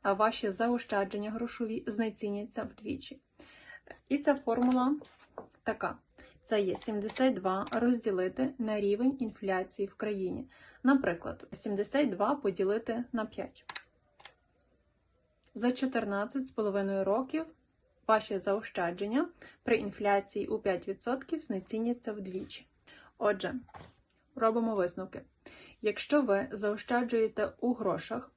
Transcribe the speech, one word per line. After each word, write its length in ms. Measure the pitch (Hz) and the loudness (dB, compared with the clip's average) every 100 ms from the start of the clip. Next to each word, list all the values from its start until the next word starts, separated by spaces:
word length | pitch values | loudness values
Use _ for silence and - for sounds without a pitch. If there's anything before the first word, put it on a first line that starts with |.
а, 120 | 202 | 2
ваші 360 | 196 214 226 214 | 4 4 4 -4
заощадження 800 | 190 233 240 - 208 196 208 208 | 0 0 0 0 0 0 -2 -4
грошові 520 | 220 240 - 220 220 - | -4 -6 -4 -4 -4 -4
знеціняться 760 | 208 220 208 208 202 208 - | -2 -2 -2 -4 -4 -6 -8
вдвічі. 560 | 208 - - - - - _ _ - - - - - - _ | -8 -10 -8 -8 -8 -16 _ _ -20 -20 -20 -20 -20 -20 _
І 80 | 285 | 0
ця 180 | 302 277 | 2 2
формула 600 | - 233 247 254 254 294 - - - - - _ | 2 2 4 4 4 0 -6 -20 -18 -16 -16 _
така. 340 | - 214 185 - _ - - - | -6 -2 -4 -6 _ -20 -20 -20
Це 180 | - 214 | 0 2
є 140 | 190 202 | 2 -2
сімдесят 580 | - 208 214 - 262 | -2 -4 -4 2 2
два 320 | 202 185 190 202 | 4 0 0 0
розділити 760 | 226 240 240 226 185 185 214 262 - | 2 4 4 2 0 0 0 -2 -2
на 220 | 220 214 | -2 0
рівень 380 | 202 208 254 269 | 2 4 2 2
інфляції 680 | 220 - 196 185 190 - 196 | -4 -4 -2 0 -2 -4 -6
в 80 | - | -4
країні. 520 | 214 202 185 - - - - - | -4 -2 -2 -4 -10 -16 -20 0
Наприклад, 640 | 254 277 269 170 - - - | 4 6 4 -2 -6 -10 -12
сімдесят 580 | - 220 196 208 277 285 | -10 -4 -2 0 2 2
два 260 | 185 208 285 | 2 2 2
поділити 680 | 202 180 190 214 233 226 240 | 0 0 0 0 -2 -4 -4
на 140 | 233 220 | -4 -4
п'ять. 400 | - - - - - - _ _ _ - _ _ _ _ _ _ _ _ _ _ _ _ - | -6 -10 -12 -12 -14 -14 _ _ _ -20 _ _ _ _ _ _ _ _ _ _ _ _ 0
За 160 | 240 | 0
чотирнадцять 760 | 254 262 240 208 202 214 277 262 | 2 0 0 0 -2 -2 -4 -6
з 60 | |
половиною 520 | - 208 196 196 196 | -2 0 0 0 0
років 420 | 190 214 262 311 320 - _ _ _ _ - | 2 0 0 -4 -6 -12 _ _ _ _ 2
ваші 320 | 220 214 196 | 2 2 -4
заощадження 920 | 196 202 214 - 170 180 202 247 339 - - - | 0 0 -2 -2 -2 -2 -2 0 0 -6 -20 -8
при 140 | - 226 | 0 0
інфляції 680 | 208 - 202 202 196 208 - | 0 -2 4 4 2 -6 -2
у 120 | 214 | 0
п'ять 280 | 202 180 185 | 0 0 -4
відсотків 540 | 196 - 262 - 311 | -6 -4 -4 -4 -6
знеціняться 720 | - 196 190 220 233 240 - | -4 -6 -4 -2 -2 -2 -4
вдвічі. 540 | 208 185 185 - - - _ - - - _ | -8 -6 -8 -8 -14 -18 _ -20 -20 -20 _
Отже, 380 | 208 208 175 247 - - - _ _ _ _ - | 0 2 -2 -4 -8 -18 -20 _ _ _ _ 2
робимо 400 | 226 226 226 208 | 2 4 2 2
висновки. 460 | 175 180 185 - - _ - - - - | 0 -2 -10 -12 -18 _ -20 -20 -20 -4
Якщо 400 | 214 202 - 294 | -2 -2 2 2
ви 260 | 240 196 - | 6 2 2
заощаджуєте 1000 | 202 208 214 - 247 240 233 220 - 202 - | -2 -2 -2 0 0 2 2 2 0 -4 0
у 140 | 240 | -2
грошах 580 | 247 196 - - 233 - | 0 0 0 -2 -6 -8